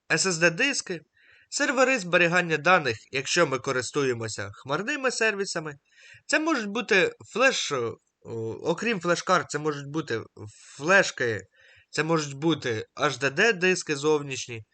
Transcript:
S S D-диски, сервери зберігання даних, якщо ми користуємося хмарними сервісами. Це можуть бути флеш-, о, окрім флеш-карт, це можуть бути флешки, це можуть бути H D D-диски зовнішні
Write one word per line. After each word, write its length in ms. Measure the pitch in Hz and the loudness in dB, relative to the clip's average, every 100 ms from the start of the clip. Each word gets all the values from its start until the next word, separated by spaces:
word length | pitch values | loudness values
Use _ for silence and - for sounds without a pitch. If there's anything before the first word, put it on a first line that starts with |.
| - | -4
S 180 | 156 185 | 0 0
S 40 | |
D-диски, 680 | 160 170 165 277 247 - 170 - _ _ _ _ | 2 2 4 0 -2 -6 -10 -12 _ _ _ _
сервери 500 | - 285 262 254 262 | -2 0 4 4 2
зберігання 580 | 180 175 170 175 170 156 | 2 2 4 2 2 0
даних, 400 | 151 185 135 110 - | 4 4 4 -4 -6
якщо 360 | 131 135 175 160 | -6 0 2 2
ми 120 | 131 | 2
користуємося 920 | 139 127 120 147 135 117 113 110 101 | -2 -2 -2 0 0 0 -4 -8 -10
хмарними 580 | - 131 151 214 294 262 | -12 -6 -4 -2 -2 -2
сервісами. 600 | 247 220 202 196 175 156 143 _ _ - - - | 0 0 0 -4 -6 -8 -12 _ _ -20 -20 -2
Це 140 | 302 | 0
можуть 300 | 311 277 208 | 0 -2 -2
бути 440 | 214 233 196 160 - - | -6 2 2 2 -2 -8
флеш-, 380 | 202 262 - - | 0 2 2 -2
о, 260 | 135 117 - _ _ - 113 110 - | -2 -4 -6 _ _ -12 -8 -8 -4
окрім 360 | - 170 226 208 | -4 -2 -2 -2
флеш-карт, 480 | 170 165 - 180 135 | 0 0 2 0 0
це 100 | 147 | -4
можуть 280 | 151 143 143 | -4 -6 -6
бути 340 | 151 156 113 - - 107 - - - | -8 -6 -6 -8 -14 -18 -18 -20 -6
флешки, 640 | 147 190 - - 123 104 92 _ _ - _ | 4 4 4 0 -2 -2 -8 _ _ -20 _
це 140 | - | -4
можуть 300 | 156 165 147 | 0 0 0
бути 520 | 135 160 156 131 107 - - | -2 0 0 -2 -4 -6 -2
H 240 | 147 120 | -2 0
D 120 | 135 | -2
D-диски 640 | 143 226 190 185 180 - 143 | 2 2 4 2 0 -2 0
зовнішні 680 | 151 151 143 127 - 117 - | 2 2 0 -8 -8 -12 -14